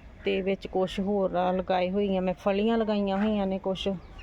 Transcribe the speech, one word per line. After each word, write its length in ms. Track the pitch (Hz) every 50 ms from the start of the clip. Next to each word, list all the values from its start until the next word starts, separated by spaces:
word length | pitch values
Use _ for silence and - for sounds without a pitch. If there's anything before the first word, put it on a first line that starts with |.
| - - - - -
ਤੇ 160 | 202 196 196
ਵਿੱਚ 260 | 180 190 196 - -
ਕੁਛ 340 | - - 185 190 180 - -
ਹੋਰ 340 | 190 196 208 202 190 180 170
ਆ 180 | 175 180 185
ਲਗਾਏ 380 | 185 185 180 185 185 185 185 180
ਹੋਈਆਂ 320 | 185 208 202 196 190 185
ਮੈਂ, 120 | 185 185 180
ਫਲੀਆਂ 440 | - - 208 196 202 208 226 233 226
ਲਗਾਈਆਂ 400 | 220 208 214 208 202 196 190 196
ਹੋਈਆਂ 280 | 208 220 214 208 196
ਨੇ 120 | 190 190 190
ਕੁਛ, 300 | - 196 190 180 - 196 196 170 - - - -